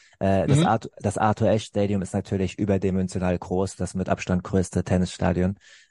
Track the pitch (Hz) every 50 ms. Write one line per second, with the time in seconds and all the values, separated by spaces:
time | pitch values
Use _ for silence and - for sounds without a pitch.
0 | - _ _ - - 98 - 95 - - 139 147 170 - 113 110 - - _ -
1 | - 101 - - 107 107 104 - 110 101 110 110 - - - 104 101 98 104 98
2 | 95 - - 98 - - 101 95 98 87 - - 107 98 95 95 101 95 92 95
3 | 92 90 - 92 90 90 90 87 - - 90 92 98 95 - - 90 - - 92
4 | 90 - 90 - - - 92 87 - - - 95 87 - - 92 - - 92 90
5 | 90 - - - 92 90 87 87 90 95 104 - - - - - - _